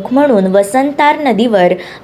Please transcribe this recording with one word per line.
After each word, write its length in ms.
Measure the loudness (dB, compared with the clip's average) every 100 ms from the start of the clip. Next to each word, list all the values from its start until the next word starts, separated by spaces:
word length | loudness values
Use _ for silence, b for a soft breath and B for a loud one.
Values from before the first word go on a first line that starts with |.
| 0
म्हणून 340 | 0 2 2 2
वसंतार 760 | 0 0 -2 -2 0 0 0
नदीवर 540 | -2 0 0 2 2 0 B B